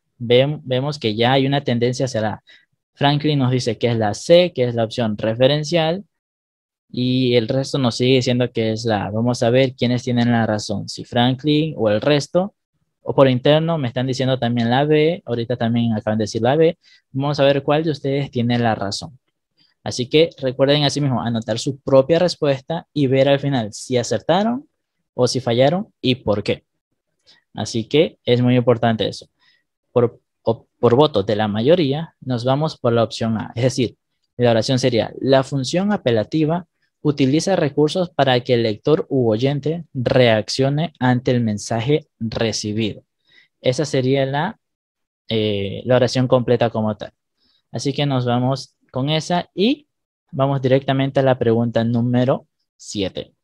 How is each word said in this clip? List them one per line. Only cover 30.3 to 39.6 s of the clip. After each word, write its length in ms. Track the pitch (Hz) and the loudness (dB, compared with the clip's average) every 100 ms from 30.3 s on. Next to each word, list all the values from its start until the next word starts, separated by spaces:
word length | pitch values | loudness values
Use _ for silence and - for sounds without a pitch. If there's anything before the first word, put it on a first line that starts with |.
| _ | _
o, 240 | - 113 _ _ | -4 -4 _ _
por 160 | 120 120 | 2 4
voto 260 | 151 107 | 2 2
de 140 | 104 104 | -2 -2
la 100 | 107 | -2
mayoría, 720 | 104 123 185 139 143 170 _ | 0 2 2 2 -4 -8 _
nos 240 | 131 120 | -8 -4
vamos 340 | 123 135 156 - | -2 0 -2 -2
por 140 | 123 | 0
la 120 | 117 | 0
opción 320 | 113 - 113 110 | 0 -2 -4 -4
A. 160 | - | -6
Es 80 | 113 | -2
decir, 340 | 127 - 113 - _ _ _ - | -2 0 -4 -4 _ _ _ 0
la 140 | 120 | 2
oración 300 | 113 107 127 | 2 2 0
sería, 320 | 127 117 - - | 2 0 -2 -2
"La 240 | 131 135 | 2 2
función 480 | 131 139 127 170 202 | 2 -4 -2 -2 0
apelativa 760 | 208 127 113 107 160 151 175 - _ _ _ | -2 0 0 0 -2 0 -2 -6 _ _ _
utiliza 540 | 151 147 131 151 190 | -2 0 2 2 0
recursos 560 | 185 147 147 151 185 175 | 0 0 2 0 0 -4
para 300 | - 135 123 | 0 2 2
que 140 | 123 | 2
el 100 | 120 | 0
lector 420 | 113 104 - 156 - | 0 -2 0 0 0
u 220 | 135 117 | 0 0
oyente 540 | 110 131 143 | 0 0 -2